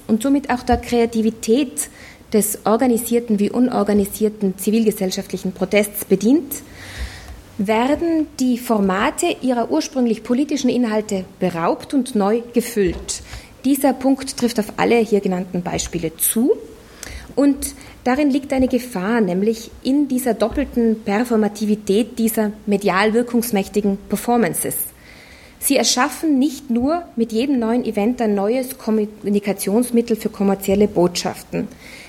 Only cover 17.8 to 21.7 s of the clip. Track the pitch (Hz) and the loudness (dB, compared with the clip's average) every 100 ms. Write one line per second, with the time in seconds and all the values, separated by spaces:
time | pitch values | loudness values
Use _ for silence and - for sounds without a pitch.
17.8 | - - 254 254 294 269 - 262 262 247 | -20 -8 -2 2 2 2 0 0 2 0
18.8 | - 185 190 233 190 180 208 220 - - | -2 -4 0 2 2 2 2 0 -6 -10
19.8 | 254 285 285 247 247 220 220 294 262 247 | 0 0 2 0 0 0 0 0 -2 2
20.8 | 226 220 208 202 240 226 202 208 208 | 2 2 0 -2 2 2 2 0 -2